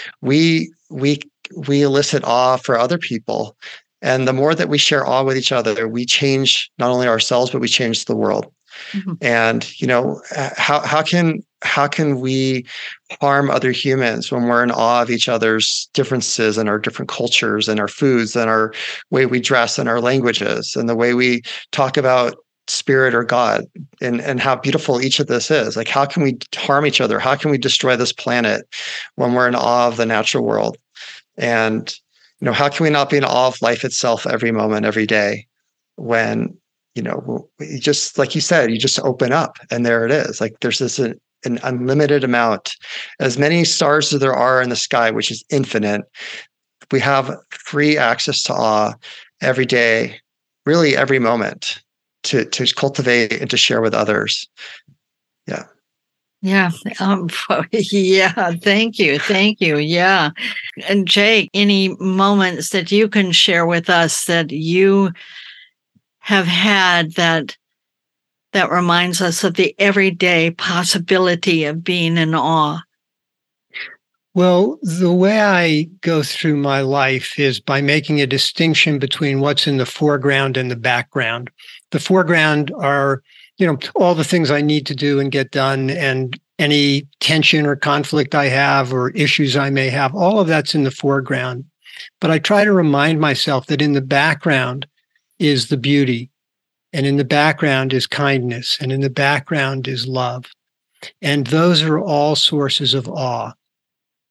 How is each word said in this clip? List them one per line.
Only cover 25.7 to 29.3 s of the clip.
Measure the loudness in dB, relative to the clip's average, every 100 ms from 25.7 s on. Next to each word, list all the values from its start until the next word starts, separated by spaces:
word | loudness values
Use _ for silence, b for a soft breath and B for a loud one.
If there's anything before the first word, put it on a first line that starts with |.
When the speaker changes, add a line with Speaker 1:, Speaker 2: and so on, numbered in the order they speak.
| -4
Speaker 1:
Like, | -2
how | 0 0
can | 0
we | 0 -2 -8 -8
harm | 0 2 2
each | 0
other? | 0 0
How | 0 0
can | 0
we | 0
destroy | 0 0 0
this | 0 -2
planet | -4 -2 0 0 -2 -6 B B B B -4
when | 0